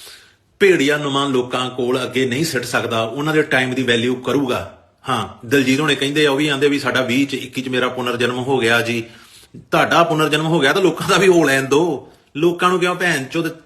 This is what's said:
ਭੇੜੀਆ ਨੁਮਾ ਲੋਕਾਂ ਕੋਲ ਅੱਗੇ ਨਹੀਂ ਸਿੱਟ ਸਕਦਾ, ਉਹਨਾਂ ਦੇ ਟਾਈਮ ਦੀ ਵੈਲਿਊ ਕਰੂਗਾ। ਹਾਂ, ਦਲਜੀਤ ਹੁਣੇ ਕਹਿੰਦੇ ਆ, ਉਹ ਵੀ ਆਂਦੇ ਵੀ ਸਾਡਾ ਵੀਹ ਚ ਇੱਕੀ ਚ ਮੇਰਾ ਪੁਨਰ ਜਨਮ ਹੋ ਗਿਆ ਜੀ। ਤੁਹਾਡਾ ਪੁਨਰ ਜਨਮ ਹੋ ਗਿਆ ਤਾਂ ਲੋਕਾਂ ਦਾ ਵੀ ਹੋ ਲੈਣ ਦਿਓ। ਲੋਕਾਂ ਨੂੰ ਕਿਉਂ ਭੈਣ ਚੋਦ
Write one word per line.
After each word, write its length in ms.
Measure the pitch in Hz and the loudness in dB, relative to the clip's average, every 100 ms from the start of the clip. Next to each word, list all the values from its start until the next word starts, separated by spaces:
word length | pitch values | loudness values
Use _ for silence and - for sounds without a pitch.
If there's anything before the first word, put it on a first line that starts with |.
| - - - _ _ _ | -20 -20 -20 _ _ _
ਭੇੜੀਆ 380 | 196 165 139 147 | 4 4 2 0
ਨੁਮਾ 280 | 143 139 139 | -2 -2 0
ਲੋਕਾਂ 440 | 127 127 127 127 | 0 -2 -4 -4
ਕੋਲ 340 | 127 123 127 | -4 -2 -2
ਅੱਗੇ 220 | 123 131 131 | -2 -2 -2
ਨਹੀਂ 200 | 127 165 | -2 -2
ਸਿੱਟ 200 | 127 117 | -4 -4
ਸਕਦਾ, 360 | 123 110 117 | -4 -2 -2
ਉਹਨਾਂ 320 | 113 135 151 | -4 -4 -2
ਦੇ 80 | 151 | 0
ਟਾਈਮ 320 | 147 135 127 | 0 0 0
ਦੀ 100 | 127 | -2
ਵੈਲਿਊ 320 | 123 120 120 123 | 0 0 0 -2
ਕਰੂਗਾ। 680 | 127 131 127 104 90 - _ _ - | -2 0 0 -2 -6 -14 _ _ -4
ਹਾਂ, 380 | 120 95 - 113 | -4 -4 -12 0
ਦਲਜੀਤ 320 | 139 127 135 | 2 2 2
ਹੁਣੇ 160 | 151 135 | 0 0
ਕਹਿੰਦੇ 300 | 139 151 147 | 0 2 2
ਆ, 60 | |
ਉਹ 60 | 135 | 2
ਵੀ 100 | 151 | 0
ਆਂਦੇ 200 | 135 147 | 0 0
ਵੀ 120 | 143 | 0
ਸਾਡਾ 220 | 127 123 | 0 -2
ਵੀਹ 260 | 117 127 135 | 0 0 0
ਚ 60 | |
ਇੱਕੀ 280 | 127 123 131 | -4 -8 -8
ਚ 80 | 131 | -4
ਮੇਰਾ 180 | 127 123 | -2 -2
ਪੁਨਰ 300 | 127 123 117 | -2 -4 -2
ਜਨਮ 200 | 120 127 | -2 -2
ਹੋ 200 | 127 131 | -2 0
ਗਿਆ 240 | 117 120 | 2 2
ਜੀ। 220 | 117 117 113 - - - - - | 0 -4 -8 -16 -20 -20 -20 -20
ਤੁਹਾਡਾ 460 | - 165 139 160 | -2 0 2 2
ਪੁਨਰ 260 | 170 156 151 | 2 2 0
ਜਨਮ 160 | 151 156 | 0 0
ਹੋ 140 | 170 | 2
ਗਿਆ 140 | 135 | 2
ਤਾਂ 80 | 190 | 2
ਲੋਕਾਂ 280 | 180 165 165 | 2 0 0
ਦਾ 80 | 180 | 4
ਵੀ 100 | 190 | 4
ਹੋ 160 | 170 | 4
ਲੈਣ 200 | 143 135 | 4 2
ਦਿਓ। 480 | 131 139 175 131 - - _ 143 | 2 2 2 -2 -10 -20 _ -2
ਲੋਕਾਂ 320 | 170 170 180 | 0 2 0
ਨੂੰ 100 | 180 | 2
ਕਿਉਂ 160 | 180 175 | 0 0
ਭੈਣ 280 | 180 147 | -2 -2
ਚੋਦ 260 | 127 165 160 - | -2 -4 -4 -8